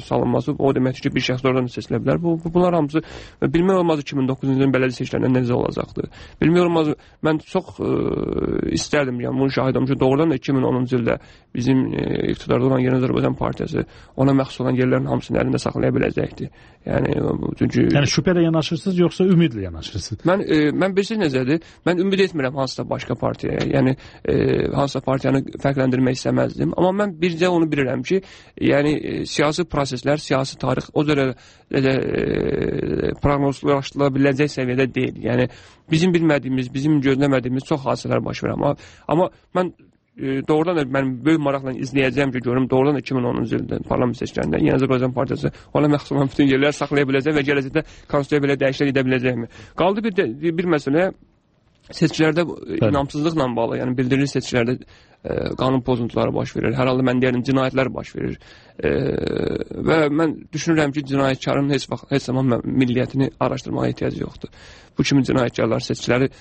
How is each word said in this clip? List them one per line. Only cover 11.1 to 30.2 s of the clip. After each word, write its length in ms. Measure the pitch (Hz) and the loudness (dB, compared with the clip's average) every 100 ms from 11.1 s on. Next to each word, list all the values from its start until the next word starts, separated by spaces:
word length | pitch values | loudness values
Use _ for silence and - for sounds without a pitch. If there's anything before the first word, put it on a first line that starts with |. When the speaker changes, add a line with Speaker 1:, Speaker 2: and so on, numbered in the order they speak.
| 117 - - _ | -2 -6 -20 _
Speaker 1:
bizim, 320 | - 123 131 123 | -4 2 2 2
e, 380 | - - 50 - | -2 -2 -2 -2
iqtidarda 340 | - - 123 131 | -2 0 0 2
olan 140 | 131 | 2
Yeni 160 | 127 127 | 2 2
Azərbaycan 400 | 127 123 131 127 | 2 0 0 -2
Partiyası 480 | 113 127 - - - - - - | -4 -4 -4 -4 -6 -10 -14 0
ona 160 | 135 | 2
məxsus 320 | 135 131 - | 2 0 -4
olan 140 | 127 127 | -2 0
yerlərin 300 | 127 131 135 | 2 0 0
hamısını 300 | 127 - 120 | -4 -2 -2
əlində 160 | 127 131 | 0 0
saxlaya 320 | - - 131 | -2 -2 0
biləcəkdi. 540 | 123 - - - - - - - - - | 0 0 -2 -6 -6 -12 -14 -20 -16 -4
Yəni, 280 | 135 139 - - - - - | -2 0 0 -2 -2 -4 -2
çünki 240 | 120 120 120 | 0 2 2
Speaker 2:
Yəni, 160 | 143 143 | 4 2
şübhə 240 | - 185 | 0 2
ilə 120 | 175 165 | 2 2
yanaşırsınız, 520 | 160 151 170 196 180 | 2 -2 -4 -2 2
yoxsa 260 | 170 - 190 | 0 2 4
ümidlə 380 | 170 165 110 95 | 4 4 0 -8
yanaşırsınız? 560 | 78 - 104 - 107 165 | -8 -8 -8 -8 -4 0
Speaker 1:
Mən, 200 | 190 - | 0 2
e, 120 | 156 151 | 2 2
mən 240 | - 190 190 | 2 0 0
bir 100 | 196 | 0
şey 100 | 220 | 0
necədir? 400 | 165 131 127 165 - - 156 | 0 0 0 -2 -2 -6 -2
Mən 140 | 175 | 0
ümid 220 | 196 190 185 | 2 2 2
etmirəm 300 | 170 131 143 | 0 -2 -2
hansısa 300 | 131 - 120 | -4 -4 -6
başqa 260 | 127 - 123 | -6 -4 -2
partiyaya. 480 | 120 110 - - - | -2 -2 -4 -2 0
Yəni, 280 | 139 131 131 - - | 2 2 0 -6 -10
e, 140 | - 120 131 127 - | -2 2 2 2 0
hansısa 320 | 143 139 131 - | 0 -2 -2 -2
partiyanı 380 | 135 131 135 - - | 0 2 0 -2 -2
fərqləndirmək 560 | 139 139 131 127 127 127 | -2 2 2 2 2 0
istəməzdim. 560 | 131 127 120 117 143 - | 0 0 0 0 -2 2
Amma 240 | 180 190 | 2 2
mən 100 | 208 156 | -2 0
bircə 300 | 180 160 180 | -2 2 2
onu 160 | 175 160 | 2 2
bilirəm 380 | 143 127 127 127 | 0 0 -2 0
ki, 140 | 190 - - - - 127 | -2 -2 -20 -20 -2 2
yəni, 240 | 139 147 151 | 2 2 0
e, 240 | - - 82 | -2 -6 -4
siyasi 380 | - 147 156 170 | 0 0 0 -2
proseslər, 540 | 143 139 123 135 147 | -2 -2 -2 -2 -2